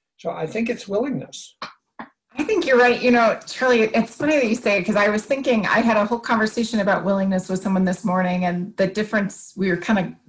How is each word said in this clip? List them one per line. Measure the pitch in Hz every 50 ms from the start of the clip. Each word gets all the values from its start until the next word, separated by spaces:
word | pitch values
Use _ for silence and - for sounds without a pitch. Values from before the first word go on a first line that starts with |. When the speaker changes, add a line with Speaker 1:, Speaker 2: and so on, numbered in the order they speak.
| _ _ _ _
Speaker 1:
so | - -
I | - - 185 196
think | - 226 233 240
it's | 233 - - 196
willingness. | 202 208 254 285 247 - - - - - - - _ - - - - _ _ _ _ - - - _ _ _ _ _ -
Speaker 2:
I | 302
think | - 427 370 262
you're | 262 254 240
right. | 247 247 233 214
You | - 247
know, | 240 240 226 214 - - - -
Charlie, | - - 262 254 247 226
it's | 220 220 - 233 226 - -
funny | - 285 302 311
that | 294 247 214
you | 226
say | 233 - 220 202 196
it, | 180
'cause | 214 196
I | 208 202 214
was | 208 214 214
thinking, | - 277 269 269 285 240 220 185
I | - - 220
had | 226 226 220 214
a | 208
whole | 214 240 233
conversation | - - 240 220 214 214 - 233 226 - 233 214
about | 190 196 190 165 165
willingness | 190 196 196 190 196 190 185 185 -
with | 190 185
someone | - 202 190 185 190
this | 180 185 - -
morning, | 196 180 185 185 180 180 180 180
and | 175 175 180 175 - - -
the | 190 185
difference, | 190 214 214 208 226 208 202 190 - - - - - -
we | 190 185
were | 175 175
kinda | - - 220 196 170 160 - - _